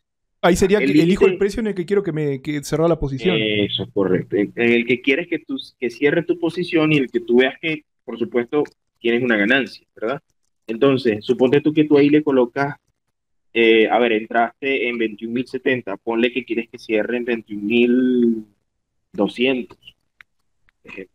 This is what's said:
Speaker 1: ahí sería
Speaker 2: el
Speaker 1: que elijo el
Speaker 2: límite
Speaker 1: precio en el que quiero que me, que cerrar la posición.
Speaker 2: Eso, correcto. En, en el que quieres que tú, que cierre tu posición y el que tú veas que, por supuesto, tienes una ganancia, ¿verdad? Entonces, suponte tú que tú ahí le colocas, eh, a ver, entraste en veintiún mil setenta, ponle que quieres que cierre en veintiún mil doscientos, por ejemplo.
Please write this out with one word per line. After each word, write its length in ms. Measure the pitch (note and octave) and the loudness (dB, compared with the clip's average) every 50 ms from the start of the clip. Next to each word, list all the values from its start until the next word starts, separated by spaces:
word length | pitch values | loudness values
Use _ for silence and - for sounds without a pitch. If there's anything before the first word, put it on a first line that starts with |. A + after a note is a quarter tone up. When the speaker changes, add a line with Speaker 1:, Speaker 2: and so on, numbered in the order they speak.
| _ _ _ _ _ _ _ - | _ _ _ _ _ _ _ -2
Speaker 1:
ahí 140 | - F3 F3 | 2 2 2
sería 220 | F3+ G3+ F#3 G3+ G#3+ | 4 4 2 2 2
Speaker 2:
el 60 | - | 2
Speaker 1:
que 160 | C#3 D3 D3+ | 2 4 4
elijo 240 | E3 E3+ G3+ - - | 4 4 4 4 4
el 60 | G3 | 2
Speaker 2:
límite 80 | F3+ - | 2 2
Speaker 1:
precio 200 | G3 G#3 G3+ - | -2 -2 -2 -4
en 80 | A3+ | -6
el 80 | G#3+ G3 | -4 -4
que 100 | F#3+ E3+ | -6 -4
quiero 180 | - G3+ G3+ G3 | -2 -2 -2 -2
que 80 | F3 D3+ | -2 -4
me, 280 | D#3 D3+ D3 C#3 C3 | -4 -4 -4 -4 -6
que 220 | C3 D3+ D3 D3 C#3+ | -6 -8 -8 -6 -6
cerrar 240 | - D#3 D3+ D#3+ | -4 -2 0 2
la 120 | E3+ E3 D#3 | 2 0 0
posición. 360 | - C3+ C3+ C3 A#2 - - | -2 -6 -6 -2 -2 0 0
Speaker 2:
Eso, 520 | A2 G#2+ G#2+ G#2+ G#2 G2+ G2 - - F#2+ - | 0 0 0 0 0 0 -2 -2 -6 -6 -4
correcto. 440 | - G2+ G2 F#2 F2+ F2 - - - | -2 0 0 2 0 0 -2 -2 -2
En, 160 | G2 G#2 F2+ - | -2 -2 -2 -2
en 160 | - A#2+ A#2 | 0 2 2
el 140 | A#2+ A#2+ A#2 | 2 2 2
que 160 | A#2 C3 B2 | 0 -2 -2
quieres 260 | - C#3 C3+ D#3+ F3 | 0 -2 -2 -2 -2
que 120 | - E3+ D3+ | -4 -6 -8
tú, 180 | - - C#3 C3 - - _ - | -6 -8 -10 -10 -10 -14 _ -6
que 100 | B2+ A#2 | -6 -6
cierre 340 | A#2 - C#3+ C#3+ D#3 E3+ D#3+ | -4 0 0 2 2 0 0
tu 160 | - E3 F3 | -2 -2 -2
posición 540 | E3+ E3 E3 F#3 F3 F3 F3+ E3 D#3 D#3 D#3 | -2 -4 -4 -4 -6 -2 0 0 2 2 2
y 40 | |
el 140 | C#3+ C3 A#2 | 0 0 -2
que 80 | - A#2 | -4 -6
tú 200 | - - A#2+ B2 | -2 2 4 4
veas 160 | C3 C3 - - | 4 2 0 -4
que, 240 | - D#3+ D#3 D3+ _ _ _ _ - | -6 -6 -6 -8 _ _ _ _ -16
por 120 | - A#2 | -12 -8
supuesto, 460 | A#2 A#2 G2+ G#2 A#2+ A#2+ - - D3 C#3+ - _ _ _ _ _ _ | -8 -6 -4 -2 -4 -4 -2 -2 -4 -4 -4 _ _ _ _ _ _
tienes 220 | - A#2 A#2 A#2+ | -2 0 0 0
una 140 | C3 A#2+ A#2 | 0 0 0
ganancia, 500 | G#2 G2+ G#2+ B2+ C#3 A#2+ G2 - - _ _ _ | 2 2 2 2 0 0 -4 -10 -20 _ _ _
¿verdad? 260 | - G#2+ A2+ C3+ D#3+ _ _ _ _ _ _ _ _ _ | -8 -6 -6 -6 -6 _ _ _ _ _ _ _ _ _
Entonces, 580 | - A2+ A2+ C#3 C#3 C3+ B2 C3+ A#2+ G#2+ G#2+ - | -10 -4 0 2 2 2 2 0 0 -2 -2 -2
suponte 340 | - B2 - - C3 C#3+ C#3+ | -2 0 2 2 2 2 2
tú 140 | - D#3 D3+ | 0 0 0
que 100 | D#3 D3+ | 0 2
tú 140 | D3+ D3+ | 4 4
ahí 120 | C#3+ C#3+ C#3+ | 4 4 4
le 140 | D3 D3+ D3+ | 4 2 2
colocas, 540 | D3+ C3+ C3 B2 A#2+ - C3+ C#3 C#3+ C#3+ - _ _ _ _ _ _ _ _ _ _ _ _ _ _ - | 2 2 2 2 0 0 -4 -4 -4 -6 -12 _ _ _ _ _ _ _ _ _ _ _ _ _ _ 0
eh, 360 | A#2 A#2 A2+ A2+ A2 A2 - | 2 4 6 6 6 4 4
a 100 | F#2 A2+ | 4 2
ver, 140 | B2 A#2 A2 | 2 2 0
entraste 720 | G#2+ A2+ - A#2 A#2 A#2 A2+ - - - C3+ C3+ C3 G#2+ | -2 -2 -2 0 0 0 -2 -4 -8 -6 -4 -2 -2 -2
en 100 | A#2+ A#2+ | -4 -4
veintiún 360 | A#2 A2+ G#2+ G#2 G#2 A2+ A2+ A#2 | -2 -4 -4 -4 -8 -10 -8 -6
mil 120 | B2+ B2+ | -6 -6
setenta, 520 | - - B2+ - C#3 C3 B2 A#2 - G2 | -6 -8 -6 -2 -2 -2 -2 -4 -8 -10
ponle 340 | - - A#2 A2+ A2+ A#2+ B2 | -8 -6 -4 -2 0 0 -2
que 140 | A#2+ C3+ A#2+ | -2 -4 -6
quieres 240 | - A2 A#2 A#2 - | -6 -6 -6 -6 -8
que 80 | - | -12
cierre 400 | A#2 - - A2 G#2+ G#2 G#2+ A#2+ | -16 -8 -2 -2 -2 -2 -2 -4
en 80 | B2 A#2+ | -6 -4
veintiún 400 | B2 A#2+ A2+ G#2+ - G#2 G#2 G2+ | -4 -6 -6 -6 -10 -12 -8 -4
mil 800 | G#2 A#2 A#2+ A#2+ A#2+ A#2+ B2+ B2+ B2+ B2+ B2 A#2+ A#2 A2+ A2 G#2+ _ _ _ _ _ _ _ _ _ _ _ _ _ | -2 2 2 2 4 2 2 2 2 2 2 2 0 0 -2 -6 _ _ _ _ _ _ _ _ _ _ _ _ _
doscientos, 680 | - - G#2 G2 - - A#2+ C3 C3+ B2 A2 - - _ - - _ _ _ _ _ _ - _ _ _ _ _ _ _ _ _ _ _ | -6 -4 -4 -4 -2 -2 -2 -2 -2 -2 -6 -12 -16 _ -20 -20 _ _ _ _ _ _ -20 _ _ _ _ _ _ _ _ _ _ _
por 100 | _ - | _ -20
ejemplo. 220 | - G2 F#2+ _ _ | -16 -16 -18 _ _